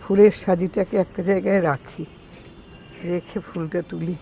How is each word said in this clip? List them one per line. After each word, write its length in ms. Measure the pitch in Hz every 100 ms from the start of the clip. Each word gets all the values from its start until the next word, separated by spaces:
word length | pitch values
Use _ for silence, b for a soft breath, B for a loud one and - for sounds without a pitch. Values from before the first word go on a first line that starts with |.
ফুলের 300 | - 196 208 -
সাজিটাকে 520 | - 175 180 - 185 214
একটা 160 | 180 -
জায়গায় 400 | 180 196 196 196
রাখি, 420 | 170 139 - - 160 - - - - - - - - -
রেখে 340 | 170 175 - -
ফুলটা 400 | - 180 160 175 170
তুলি। 260 | 170 165 170